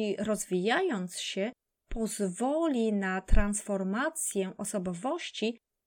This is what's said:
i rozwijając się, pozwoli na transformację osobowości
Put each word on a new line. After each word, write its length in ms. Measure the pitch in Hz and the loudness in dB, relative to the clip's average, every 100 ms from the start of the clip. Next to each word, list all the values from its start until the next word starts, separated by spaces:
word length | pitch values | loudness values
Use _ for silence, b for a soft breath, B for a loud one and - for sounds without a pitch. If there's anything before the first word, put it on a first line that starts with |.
i 140 | 214 - | 0 0
rozwijając 1000 | 208 208 - 185 196 294 381 214 180 - | 0 -2 0 0 2 2 2 0 -4 -6
się, 320 | - - 208 254 _ _ - | -6 -4 -4 -6 _ _ -8
pozwoli 1040 | 240 220 - 196 180 247 311 330 247 226 | -4 -2 -2 -2 0 0 2 2 2 2
na 280 | 208 190 185 | 2 0 -2
transformację 1300 | - - 208 208 - 196 190 208 302 320 - 202 190 - | 6 6 6 0 -2 -2 0 0 -2 -4 -4 -2 -4 -4
osobowości 1000 | 202 208 180 175 247 339 - - 220 233 _ _ | -6 -4 -4 -4 -4 -4 -6 -4 -4 -4 _ _